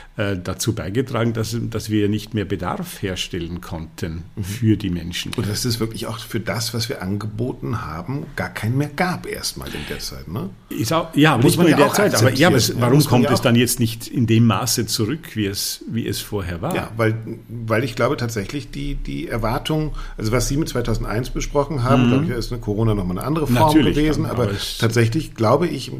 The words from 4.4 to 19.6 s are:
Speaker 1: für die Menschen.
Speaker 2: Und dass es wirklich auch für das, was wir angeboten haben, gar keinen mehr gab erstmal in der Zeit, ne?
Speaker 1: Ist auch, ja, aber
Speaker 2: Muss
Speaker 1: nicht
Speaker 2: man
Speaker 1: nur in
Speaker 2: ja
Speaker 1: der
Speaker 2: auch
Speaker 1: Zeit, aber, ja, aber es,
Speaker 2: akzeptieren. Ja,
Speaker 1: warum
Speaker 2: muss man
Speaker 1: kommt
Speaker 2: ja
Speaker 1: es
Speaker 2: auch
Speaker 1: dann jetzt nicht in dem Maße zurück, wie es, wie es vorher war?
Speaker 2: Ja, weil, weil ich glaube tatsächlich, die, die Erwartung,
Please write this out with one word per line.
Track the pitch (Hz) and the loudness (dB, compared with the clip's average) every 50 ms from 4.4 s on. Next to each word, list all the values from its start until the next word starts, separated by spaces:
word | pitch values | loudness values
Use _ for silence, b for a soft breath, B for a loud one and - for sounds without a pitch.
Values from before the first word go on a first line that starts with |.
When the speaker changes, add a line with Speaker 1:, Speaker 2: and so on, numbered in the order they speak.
| 95 | -8
Speaker 1:
für | 92 104 - 113 110 107 | -6 -4 0 2 4 4
die | 95 101 92 | 4 2 -2
Menschen. | 87 85 85 87 - - - 95 - | -2 -2 -4 -6 -6 -6 -8 -6 -4
Speaker 2:
Und | - 110 101 | -4 -4 -2
dass | 101 - - | -4 -2 -2
es | 123 117 113 | -2 -2 -2
wirklich | 113 113 113 - - | -2 -4 -4 -8 -8
auch | 110 107 110 | -8 -8 -10
für | - - - 113 | -10 -8 -8 -6
das, | - - 87 113 113 - - | -4 -4 -4 -4 -4 -4 -4
was | 117 110 - | -4 -4 -4
wir | - - | -6 -6
angeboten | 90 92 101 101 107 110 107 110 120 131 - - 139 135 120 - - | -4 -4 -4 -4 -4 -8 -6 -4 -4 -4 -4 -6 -6 -6 -6 -6 -6
haben, | 73 78 85 87 - 135 147 156 151 - | -8 -10 -8 -8 -6 -6 -6 -8 -8 -6
gar | - 90 87 | -6 -6 -6
keinen | - - 107 110 127 135 | -6 -4 -2 0 0 0
mehr | 147 143 - | 0 -2 -2
gab | - - 180 165 - - | -2 -2 -2 -2 -4 -8
erstmal | - - - - - - 69 65 - | -10 -10 -6 -6 -8 -8 -8 -10 -10
in | - 73 73 76 | -8 -8 -8 -8
der | 76 67 | -8 -8
Zeit, | - - - 69 67 71 | -8 -10 -10 -12 -10 -8
ne? | 85 123 180 196 - - - - | -6 -6 -6 -8 -10 -14 -14 -10
Speaker 1:
Ist | - - 113 113 | -6 -4 -2 0
auch, | 160 165 175 - - | 0 0 -2 0 2
ja, | 143 147 160 143 | 4 6 6 6
aber | 113 | 6
Speaker 2:
Muss | 135 143 | 6 6
Speaker 1:
nicht | - 160 | 6 6
Speaker 2:
man | 175 | 6
Speaker 1:
nur | 160 135 | 6 8
in | 143 | 6
Speaker 2:
ja | 143 | 6
Speaker 1:
der | 135 | 6
Speaker 2:
auch | - | 6
Speaker 1:
Zeit, | 196 208 175 123 | 4 2 4 4
aber, | 110 120 - | 4 4 4
ja, | - 131 160 - | 6 6 6 6
aber | 143 | 6
es, | 120 107 | 6 4
Speaker 2:
akzeptieren. | - - 113 | 2 2 2
Ja, | 120 | 4
Speaker 1:
warum | 123 135 151 | 6 6 6
Speaker 2:
muss | 147 | 6
man | - | 6
Speaker 1:
kommt | 123 123 139 | 6 6 6
Speaker 2:
ja | 143 | 4
Speaker 1:
es | 117 - | 4 4
Speaker 2:
auch | |
Speaker 1:
dann | - 127 117 | 4 6 6
jetzt | 120 123 113 - - | 6 6 4 2 0
nicht | 117 113 117 - - - | 0 0 0 -6 -10 -6
in | - 143 113 | 0 0 2
dem | 110 113 113 117 | 4 6 6 6
Maße | 113 98 95 123 117 - 127 107 | 6 4 4 0 0 0 -2 -2
zurück, | - - - 110 104 147 160 - - - | -2 0 0 0 -2 -2 -6 -8 -8 -4
wie | 110 101 | -2 -2
es, | 98 98 - - - - - 349 262 | -2 -2 -4 -6 -6 -6 -8 -8 -6
wie | 131 113 - | -4 -4 -4
es | 107 107 - | -4 -4 -6
vorher | - - - 101 85 85 87 85 | -6 -6 -6 -4 -4 -4 -6 -4
war? | 104 160 180 | -4 -2 -2
Speaker 2:
Ja, | 90 - - 110 | -2 -4 -4 -2
weil, | 113 113 110 110 - - 165 220 - - - | 0 2 2 2 0 -4 -10 -12 -12 -12 -12
weil | 113 120 117 110 110 120 139 | -12 -8 -2 0 0 0 0
ich | 120 - | 0 0
glaube | - 120 127 147 | 0 0 0 0
tatsächlich, | - 120 113 - 107 95 - 143 143 - - | -2 -4 -4 -4 -4 -6 -4 -6 -8 -8 -8
die, | - - 71 - 139 | -10 -8 -6 -6 -4
die | 139 - - - 143 156 - | -4 -6 -6 -6 -6 -6 -6
Erwartung, | - 113 113 110 123 147 | -4 -2 -2 -2 -2 -2